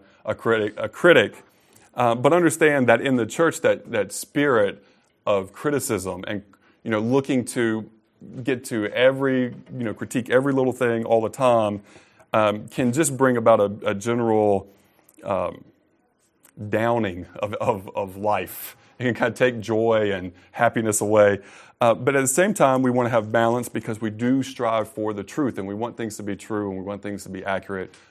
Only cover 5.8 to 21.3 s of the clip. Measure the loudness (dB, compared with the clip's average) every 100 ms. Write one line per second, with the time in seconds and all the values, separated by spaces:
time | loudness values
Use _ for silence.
5.8 | -2 -4 -4 -8 -8 -10 -12 _ _ _
6.8 | -4 -2 0 0 0 -2 -2 -2 -2 -2
7.8 | -8 _ _ _ -20 -8 -4 -4 -4 -4
8.8 | -2 2 2 4 0 0 -2 -6 -14 -8
9.8 | -8 -6 -6 -6 0 2 2 0 0 0
10.8 | 0 0 0 0 0 0 2 2 2 -4
11.8 | -10 -20 _ _ _ 2 2 0 -6 -2
12.8 | 0 0 0 2 2 4 4 6 4 -2
13.8 | -4 -4 -2 0 2 2 2 0 -4 _
14.8 | _ _ _ _ -4 -4 -4 -8 -20 _
15.8 | _ _ _ _ _ _ _ -16 -4 -2
16.8 | 0 0 -2 -6 -14 -10 -8 -4 -2 -2
17.8 | -6 -8 -8 -4 -2 -2 -4 -12 -18 -20
18.8 | _ -6 -4 0 -2 2 0 0 -2 0
19.8 | 2 2 0 -2 -8 -14 _ 0 0 2
20.8 | -2 -2 2 6 6